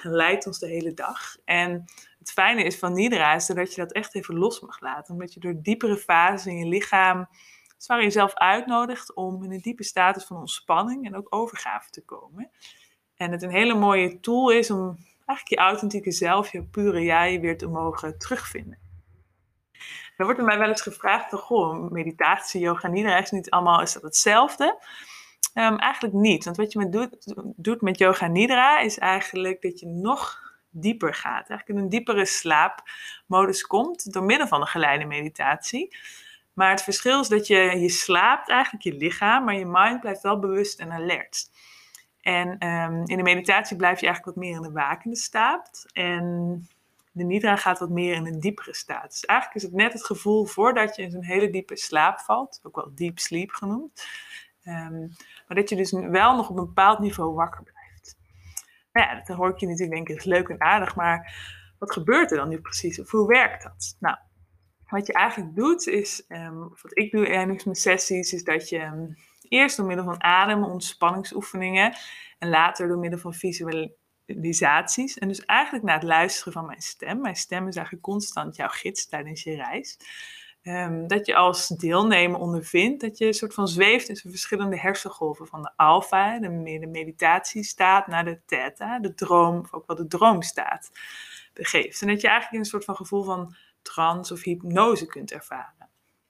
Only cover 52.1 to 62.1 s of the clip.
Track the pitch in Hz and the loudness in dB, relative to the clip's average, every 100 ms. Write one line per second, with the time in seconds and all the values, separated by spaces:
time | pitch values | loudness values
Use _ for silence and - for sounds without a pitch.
52.1 | 190 - 220 269 - 160 156 143 139 175 | 2 -2 -2 -4 -12 -14 -10 -10 -6 -6
53.1 | 170 - 165 190 - 196 226 302 - - | -4 -6 -4 -6 -8 -6 -6 -6 -14 -16
54.1 | - - - - _ 175 165 165 160 165 | -16 -16 -20 -20 _ -12 -12 -10 -10 -12
55.1 | 165 - - - 180 202 190 190 185 180 | -14 -20 -20 -2 0 0 0 0 -2 2
56.1 | 185 226 254 - 180 170 - 190 214 202 | 6 6 6 0 -6 -2 6 6 6 2
57.1 | 196 165 160 170 - - - - - - | -2 -4 -2 -2 -4 -20 -20 -20 -20 -20
58.1 | - _ _ - - - _ _ 233 156 | -20 _ _ -20 -18 -18 _ _ 2 2
59.1 | 120 - 180 185 185 185 170 180 160 160 | 0 -8 -2 -2 -2 -4 -4 -4 -6 -8
60.1 | 151 190 180 180 165 156 202 185 - 170 | -8 0 0 0 0 2 2 2 -2 0
61.1 | 170 - - - - - _ 202 - 160 | 0 -4 -16 -18 -20 -20 _ -10 -4 2